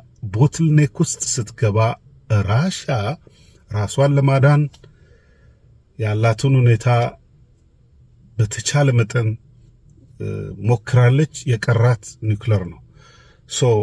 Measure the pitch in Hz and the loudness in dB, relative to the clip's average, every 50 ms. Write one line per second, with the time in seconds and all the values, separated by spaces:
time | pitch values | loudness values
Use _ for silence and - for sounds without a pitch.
0 | - _ _ _ - 104 92 107 143 - - - 165 160 151 151 147 139 - - | -10 _ _ _ -12 -6 0 2 2 2 2 0 0 2 4 4 2 2 0 -2
1 | 170 - - - - - - - 113 - - - - 107 98 110 110 113 120 - | -4 -4 -4 -8 -8 -8 -6 -6 -6 -8 -6 -2 -2 0 2 2 0 0 -2 -4
2 | _ - - - _ - 110 101 92 90 107 120 156 190 180 - - - 135 113 | _ -20 -20 -16 _ -2 -2 0 0 0 0 0 0 0 -4 -6 -6 -6 -4 -4
3 | 98 107 165 - - - _ _ - _ _ _ _ - - 104 104 98 - - | -4 -6 -8 -10 -12 -20 _ _ -20 _ _ _ _ -8 -6 -4 -4 -4 -2 0
4 | 139 143 143 143 135 139 139 135 123 143 147 147 151 139 _ - - - _ _ | 0 2 2 2 2 2 2 4 4 4 4 4 0 -2 _ -14 -20 -20 _ _
5 | _ _ - _ _ _ _ _ _ - _ _ _ _ _ _ _ _ _ - | _ _ -20 _ _ _ _ _ _ -20 _ _ _ _ _ _ _ _ _ -6
6 | 113 107 107 107 110 117 110 - - 139 135 131 123 120 117 107 - 123 120 117 | -4 -2 -2 0 2 0 0 2 2 2 4 4 4 4 4 4 2 2 2 2
7 | 120 127 - - _ _ _ _ _ _ _ _ _ _ _ _ _ _ _ _ | 0 -2 -6 -10 _ _ _ _ _ _ _ _ _ _ _ _ _ _ _ _
8 | _ _ _ _ _ - - - 113 104 - - - - - 147 147 139 127 120 | _ _ _ _ _ -12 -4 -2 -2 -2 -2 -6 -8 -2 0 2 2 2 2 2
9 | 113 104 - 123 117 107 107 - _ _ - _ - _ _ _ _ _ - _ | 0 0 0 -2 -2 -2 -4 -6 _ _ -20 _ -20 _ _ _ _ _ -20 _
10 | - - - - 104 101 101 101 101 101 95 98 101 107 120 110 - - - 120 | -20 -20 -18 -12 -10 -10 -8 -8 -10 -10 -12 -8 -2 -2 -2 -2 -2 0 2 2
11 | 123 120 127 139 156 151 - - - - 120 107 - - 120 110 113 123 123 - | 4 4 4 2 0 -2 -4 -8 -4 -4 -4 -4 -2 -2 0 2 2 2 0 -2
12 | - - - - - 107 107 101 - 120 110 98 92 85 80 - - - _ - | -4 -14 -16 -10 -4 -4 -4 -4 -2 -2 -2 -2 -2 -6 -14 -18 -20 -20 _ -20
13 | - - - - - _ _ _ _ - - - - 123 113 107 | -20 -20 -20 -20 -20 _ _ _ _ -12 -6 -2 0 2 2 0